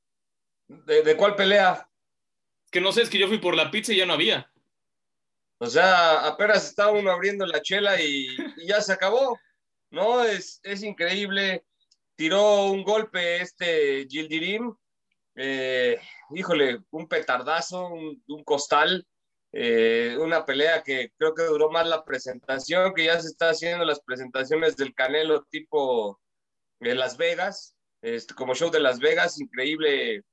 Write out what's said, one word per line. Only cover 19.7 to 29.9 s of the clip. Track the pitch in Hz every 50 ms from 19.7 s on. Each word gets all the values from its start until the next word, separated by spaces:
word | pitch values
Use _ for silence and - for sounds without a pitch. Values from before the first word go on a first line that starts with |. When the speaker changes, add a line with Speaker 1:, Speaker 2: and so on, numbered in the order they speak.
| 117 113 113 113 117 117 117 117 120 139
Speaker 1:
una | 160 160 170 160 -
pelea | - 135 139 147 165 165 156 -
que | 135 135 131 123 113 _
creo | - 156 160 156
que | 160 165
duró | 165 156 147 156 156
más | 156 165 165
la | 165 165 - -
presentación, | - 135 127 - 127 123 123 _ - 131 135 - - 170 180 185 190 185
que | 165 160
ya | 160 170 170
se | 160 160
está | 151 - 170 165
haciendo | 156 156 160 170 175 175 170
las | 160 147 143
presentaciones | - - 127 127 131 127 123 135 131 127 160 160 165 156 139
del | 135 139 131 -
Canelo | - 131 131 143 156 156 160 156 143 - _
tipo, | - 151 156 - 156 147 139 131 123 117 104 101 98 _ _ _ _ _ _ _ _ _ _ _ _ -
eh, | 120 120 127
Las | 127 127 120 120
Vegas, | 127 170 170 170 165 185 202 190 - - - _ _ _ _ _ _
este, | - 117 117 117 - - -
como | - 127 - 165
show | - 170 170
de | 165 156
Las | 147 131 127 120
Vegas. | 135 156 160 175 175 170 - 147
Increíble | 139 131 - 123 131 147 156 156 156 147